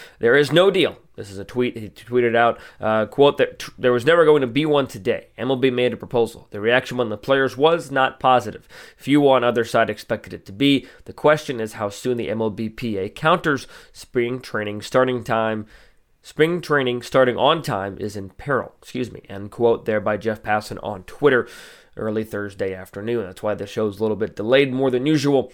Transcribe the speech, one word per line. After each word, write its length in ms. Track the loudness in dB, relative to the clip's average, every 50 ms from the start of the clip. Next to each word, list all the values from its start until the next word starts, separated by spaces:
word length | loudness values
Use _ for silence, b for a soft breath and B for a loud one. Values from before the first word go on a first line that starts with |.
| B B B B
there 160 | 2 4 4
is 160 | 4 4 4
no 180 | 4 4 4 6
deal. 260 | 4 2 2 0 -2 -8 _ _ _
This 160 | -16 -14 -12
is 80 | -12 -14
a 60 | -14
tweet 300 | -6 -4 -2 -2 -2 -4
he 140 | -8 -12 -14
tweeted 460 | -16 -20 -10 -2 0 0 2 2 4
out, 240 | 4 4 2 2 B B B B B
uh, 280 | -2 0 0 0 0
quote, 300 | 0 2 4 4 4 4
that 200 | 2 0 0 -2
tr-, 140 | -6 -14 -16 -8 -2
"There 140 | 0 2 2
was 120 | 2 4
never 200 | 4 4 6 6
going 160 | 6 6 4
to 60 | 2
be 200 | 0 0 0 0
one 180 | 2 2 0 0
today. 440 | -2 -6 -6 -4 -4 -4 -4 -6 -12 _
M 140 | -6 -4 -2
L 60 | 0
B 160 | 2 2 2
made 200 | 2 2 0 0
a 60 | -2
proposal. 500 | -4 -8 -4 -2 0 0 -2 -4 -10 -18 _
The 80 | -10 -4
reaction 380 | 0 0 2 0 0 -2 -4
among 120 | -4 -4 -4
the 80 | -6
players 400 | -6 -2 0 0 2 0 0 0
was 320 | 2 2 2 2 2 -2 -4
not 300 | -2 0 0 0 -2 0
positive. 480 | 2 4 4 2 2 -2 -8 -14 _ B B B B B B
Few 320 | _ -2 2 4 4 6
on 160 | 6 6 4 4
other 200 | 2 0 0 0
side 260 | 0 2 2 2 0
expected 440 | -2 -6 -8 -6 -6 -6 -8 -10 -16
it 120 | -16 -16
to 60 | -14
be. 340 | -4 0 2 2 2 2 B B B B -20
The 80 | -20 -8
question 460 | 0 2 2 2 2 0 -6 -6 -6
is 140 | -8 -8 -6
how 160 | -6 -6 -6
soon 280 | -6 -6 -4 -4 -2
the 120 | -2 -4 -4
M 120 | -4 -2
L 100 | -2 -4
B 180 | -4 -4 -8 -8
P 280 | -8 -8 -6 -6 -4
A 120 | -4 -6 -8
counters 560 | -6 -2 0 0 0 2 2 0 -2 -2 -4 B B B B B -20
spring 460 | -20 -16 -6 -4 -2 -2 -2 -4 -8
training 440 | -8 -8 -8 -6 -6 -6 -8 -10 -8
starting 400 | -2 0 0 2 2 0 -4 -4
time. 420 | -2 -2 0 0 0 -2 -4 -6 b b b b b b b b _ _ _
Spring 400 | _ -6 0 2 2 2 2 -2
training 400 | -2 0 0 2 2 0 -2 -4
starting 360 | -4 0 2 4 4 4 2
on 260 | 2 2 2 2 2 -2
time 340 | -4 -4 -4 -4 -6 -6
is 180 | -8 -8 -8 -8
in 140 | -10 -12 -14
peril," 460 | -16 -10 -6 -2 -2 -2 -4 -6 -12 _
excuse 320 | -16 -10 -8 -8 -8 -8
me, 120 | -10 -14 -16
end 220 | -16 -14 -14 -14 -12
quote 360 | -2 2 2 2 2 2 0
there 160 | -2 -2 -2
by 160 | -2 -2 -4
Jeff 260 | -2 -2 -4 -6 -4 -4
Passan 340 | -2 -2 -2 -4 -6 -10 -10 -8
on 200 | -8 -10 -10 -12
Twitter 420 | -16 -4 0 2 4 4 4 2 B B B B B B B B B _
early 280 | -8 -6 -4 -4 -4 -6
Thursday 520 | -6 -8 -8 -8 -10 -8 -6 -6 -6 -6
afternoon. 500 | -8 -12 -14 -14 -10 -6 -4 -4 -4 -6
That's 160 | -8 -10 -6
why 140 | -4 -4 -4
the 100 | -4 -8
show's 320 | -8 -4 -4 -4 -4 -2
a 60 | -2 -2
little 120 | -2 -2
bit 200 | -2 -4 -6 -6
delayed 360 | -6 0 2 4 4 4 2
more 200 | 0 0 0 0
than 160 | 0 0 0
usual, 440 | 0 0 2 2 2 2 2 0 B